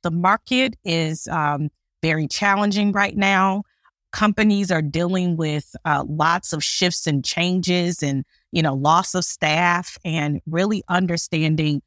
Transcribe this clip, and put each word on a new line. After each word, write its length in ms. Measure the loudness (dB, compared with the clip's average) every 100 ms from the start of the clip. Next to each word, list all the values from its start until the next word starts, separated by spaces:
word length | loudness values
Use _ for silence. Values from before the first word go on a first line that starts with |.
The 80 | -2
market 640 | 0 2 0 0 0 0 -2
is, 440 | -2 0 0 -4 -4
um, 420 | -2 -2 -2 -4 _ _ _
very 240 | -2 0 -2
challenging 680 | 0 0 2 2 2 0
right 240 | 0 -2 0
now. 460 | 2 4 2 0 -6 _ _ _ _
Companies 580 | 0 2 4 2 2 2
are 120 | 0
dealing 540 | 0 -2 0 0 0 0
with, 380 | 0 -2 -6 -8
uh, 200 | -2 -2 -2
lots 460 | 0 0 0 -2
of 100 | -4
shifts 440 | -4 0 0 0 -2
and 180 | -2
changes 760 | -2 -2 0 0 0 0 0 -2
and, 220 | -2 -2 -6 _ _
you 100 | 0
know, 120 | 0
loss 400 | 2 4 4 2
of 100 | -4
staff 720 | -4 -2 0 2 2 0 -4 -10
and 360 | -6 -2 -2 -4 -4
really 360 | -2 0 -2 0
understanding 920 | 0 0 -2 -2 0 2 2 0 -2